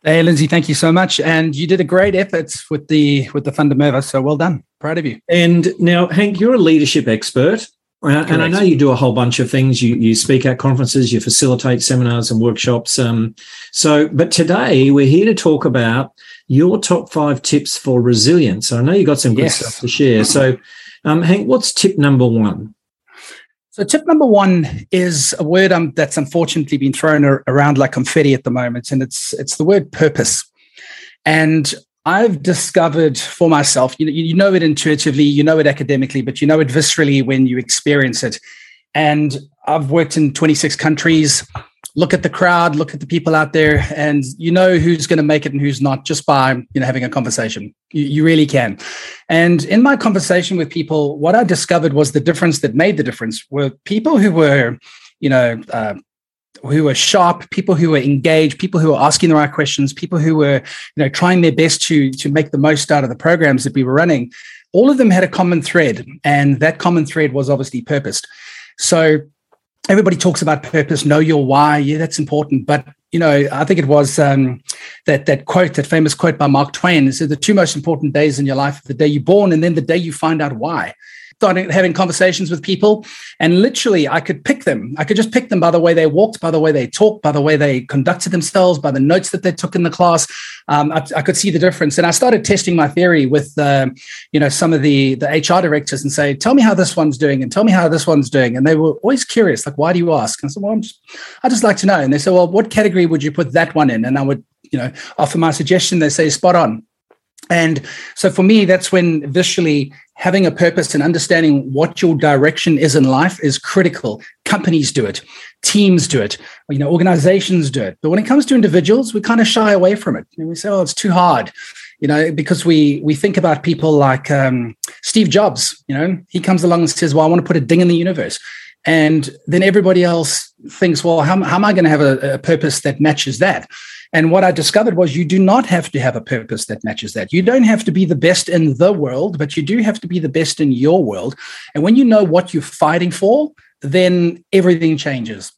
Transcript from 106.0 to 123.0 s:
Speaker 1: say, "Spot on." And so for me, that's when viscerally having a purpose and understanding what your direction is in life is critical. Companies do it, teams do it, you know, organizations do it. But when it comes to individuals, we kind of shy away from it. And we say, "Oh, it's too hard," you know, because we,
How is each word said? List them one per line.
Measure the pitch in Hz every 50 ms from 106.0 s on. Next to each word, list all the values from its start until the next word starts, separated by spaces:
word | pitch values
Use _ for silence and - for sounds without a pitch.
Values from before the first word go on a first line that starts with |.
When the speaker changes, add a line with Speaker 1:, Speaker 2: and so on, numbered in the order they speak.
| 156 151
Speaker 1:
say, | 143 - 160 151
"Spot | 147 - - 180 175
on." | 175 165 - - - _ _ _ _ _ _ _ _ _ _ _ _ - _
And | 175 170 165 160 160 139 139 - - - - - -
so | - - 190
for | 139 -
me, | 185 190 226 220 202
that's | 175 185 185 185 -
when | - 185 175 170 160 156 143 143
viscerally | 135 180 180 180 - - 175 160 147 143 135 139 - - _ _ _
having | - - 185 185 196 190
a | 165
purpose | - - 175 170 165 190 156 - -
and | 151
understanding | 143 160 170 160 - - 185 165 165 156 143 139 131 131 131
what | 139 160 175 - -
your | 190 170 160
direction | 139 156 151 143 135 143 156 156 - - 170 160 139
is | 165 151 131
in | 156 135
life | 131 131 131 160 180 180 -
is | - 143 135 -
critical. | - - - 190 180 175 - - - 117 107 110 - - _ _ _
Companies | - 202 196 165 180 165 160 143 127
do | - 135 113
it, | 101 - - - - - - - - _ _
teams | - - - 208 202 196 185 165 135 -
do | 151 127
it, | 101 104 - - - - - - _ -
you | 147 139
know, | 143 139
organizations | 170 170 180 190 180 160 139 180 190 196 185 - 185 175 151 139
do | 123 131
it. | 107 92 - _
But | - 156
when | 170 202
it | 214
comes | 220 262 294 -
to | - 277
individuals, | 247 202 185 151 180 151 165 214 262 262 220
we | - 208
kind | 208 - 233 233
of | 220
shy | - - 220 220 208
away | 202 190 185 185 208
from | 202 - 170 120
it. | - - _ _ -
And | 160 160
we | 170
say, | - - 208
"Oh, | 202 196
it's | 175 143 -
too | - - 202
hard," | 170 180 175 175 151 117 104 - _ - - - - - - - - _
you | - 139
know, | 147 151 160 165
because | 156 151 151 - 175 - -
we, | 170 165 156 151 147 143 147